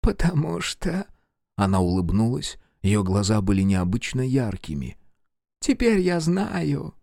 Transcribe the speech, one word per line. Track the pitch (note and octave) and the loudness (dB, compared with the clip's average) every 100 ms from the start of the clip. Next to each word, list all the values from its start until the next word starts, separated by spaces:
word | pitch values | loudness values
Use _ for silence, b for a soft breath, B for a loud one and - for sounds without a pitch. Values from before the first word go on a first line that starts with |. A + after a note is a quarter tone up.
«Потому | - - E3+ D#3 - E2+ | 0 2 0 0 -2 -4
что», | - - - F3 G3+ - _ _ _ - | -8 -6 -4 -4 -8 -16 _ _ _ -2
она | G2 F#2+ | 0 2
улыбнулась, | F2+ F2+ E2+ F#2 A2+ C3+ D3 - _ _ | 2 0 0 0 0 -2 -6 -14 _ _
её | F#2 G#2 | 0 0
глаза | F#2+ G2 G2+ G#2+ | 2 0 2 0
были | F#2+ G2 | 2 2
необычно | G2 F#2+ F2+ F#2+ - B2+ | 4 2 0 -2 -2 -4
яркими. | B2+ C3 A#2 F#2+ - D2 B1 - - _ _ _ _ _ | 0 0 0 -6 -8 -8 -8 -12 -20 _ _ _ _ _
«Теперь | - C4+ A#3+ G#3 | -2 2 4 4
я | F3+ F3 | 2 0
знаю | D#3+ F3+ G#3 F3 D#3+ C#3+ - - | 0 0 -2 -2 -2 -2 -4 -14